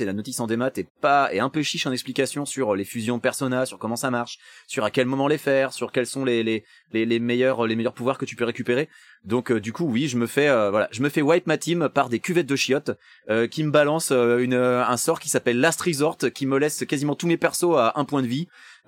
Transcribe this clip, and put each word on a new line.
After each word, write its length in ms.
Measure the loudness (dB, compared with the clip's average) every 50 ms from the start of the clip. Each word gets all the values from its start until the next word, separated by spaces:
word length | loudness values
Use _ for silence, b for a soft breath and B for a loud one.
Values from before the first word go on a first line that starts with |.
et 40 | -2
la 80 | -4 -4
notice 260 | -6 -8 -8 -6 -6
en 60 | -4
démat 240 | -2 -2 -2 -2 -4 -4
est 120 | -6 -10 -10 _ _
pas, 320 | 0 2 2 2 2 2
est 60 | 0 -2
un 100 | -2 0
peu 120 | -2 -2
chiche 240 | -4 -2 -4 -4 -4
en 60 | -4
explication 520 | -4 -4 -6 -6 -2 -2 -2 -2 -2 -8 -8
sur 280 | -6 -4 -2 0 0 0
les 100 | 0 -2
fusions 320 | -6 -6 -6 -4 -2 -4
de 60 | 0
Persona, 420 | -2 -2 -2 -2 -4 -2 0 -2 -2
sur 120 | -4 -6 -8
comment 180 | -6 -6 -4
ça 140 | -4 -2 -2
marche, 280 | -2 -2 -4 -6 -12 B B B B B B
sur 180 | B -4 -2 -2
à 60 | 0
quel 160 | 2 2 0
moment 220 | 0 0 0 0 0
les 100 | 0 0
faire, 340 | 2 2 2 2 2 0
sur 200 | -2 -6 -8 -2
quels 140 | -2 -2 -2
sont 180 | -2 -4 -4 -2
les, 160 | 0 0 2
les, 220 | 2 0 -2 -2 b b b b b b
les, 120 | -2 -2 0
les 120 | 2 0 0
meilleurs, 460 | 0 0 0 2 2 2 2 0 0
les 80 | 0 0
meilleurs 180 | 0 -2 -4 -4
pouvoirs 220 | -2 -2 -2 -2 -2
que 80 | -6
tu 100 | -10 -4
peux 80 | -4 -4
récupérer. 440 | -4 -4 -4 -2 0 0 0 0 b b b b b b b _
Donc, 260 | -2 -2 -2 0 0
euh, 100 | 0 0
du 120 | 0 -6
coup, 120 | -6 -4 -2
oui, 240 | 0 0 0 0 0
je 100 | 0 -2
me 80 | -2
fais, 220 | 0 2 2 4 4
euh, 220 | 4 4 2 2
voilà, 180 | 2 2 0 0
je 120 | -2 -2
me 60 | -2 0
fais 140 | 0 2
wipe 240 | 2 4 2 2 2
ma 100 | 0 -2
team 320 | -2 0 -2 0 0 0 0
par 220 | 0 0 0 0
des 100 | -2 -2
cuvettes 260 | -2 0 0 0 0
de 100 | 0 0
chiottes, 340 | -2 2 0 0 0 0 -4 -6 b b b b b b -2
euh, 160 | 0 0 0
qui 180 | 0 -2 -4 -2
me 60 | 2
balancent, 420 | 4 4 4 4 2 0 0 2
euh, 260 | 2 4 4 4 4 4
une, 120 | 2 2 2
euh, 300 | 2 4 2 2 2 2
un 120 | 0 0 0
sort 220 | 0 -2 -2 -2
qui 100 | -4 -2
s'appelle 280 | -2 0 2 2 2 4
Last 200 | 4 2 2 0
Resort, 380 | -2 -2 0 2 0 0 0 _ -4 -4 -2
qui 100 | -2 -2
me 140 | 0 2 2
laisse 260 | 2 0 0 -4 -4
quasiment 300 | -4 -2 -2 0 -2 -2
tous 120 | -2 0
mes 120 | 0 0 2
persos 380 | 0 -2 0 2 2 4 4 4
à 140 | 4 2 0
un 80 | -2 -4
point 160 | 0 0 0
de 40 | 0 0
vie. 180 | -2 -4 -4 B B B B B B B B